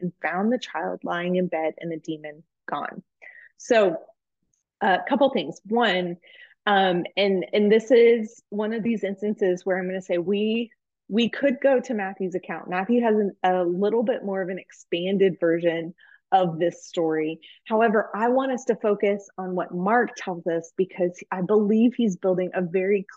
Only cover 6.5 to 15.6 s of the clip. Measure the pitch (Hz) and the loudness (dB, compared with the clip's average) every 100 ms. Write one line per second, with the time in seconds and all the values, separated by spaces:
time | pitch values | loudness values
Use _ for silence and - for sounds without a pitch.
6.5 | _ - 202 190 180 - - 202 190 - | _ 2 4 4 2 -2 0 0 0 0
7.5 | 214 208 226 226 247 233 240 214 - - | 2 4 4 6 6 8 6 0 -12 -12
8.5 | 208 214 226 233 214 190 202 208 214 190 | -6 -4 -4 -2 -2 -4 -4 -4 0 0
9.5 | 180 196 185 185 185 - 175 170 202 214 | 0 -2 -2 -2 -6 -4 -2 0 0 0
10.5 | 226 233 _ _ _ - 202 220 - 277 | -2 -4 _ _ _ -4 0 0 2 0
11.5 | 262 277 254 247 220 190 196 190 180 - | 2 2 2 0 -6 -6 -6 -6 -6 -8
12.5 | 165 - 180 196 240 233 214 202 - 185 | -12 -6 -4 0 2 4 2 0 0 0
13.5 | 185 175 180 202 226 220 226 196 190 180 | 2 0 0 0 0 0 -2 -4 -6 -6
14.5 | 185 - - - 170 180 196 190 151 170 | -8 -14 -20 -8 -4 -2 2 2 2 0
15.5 | 165 | 2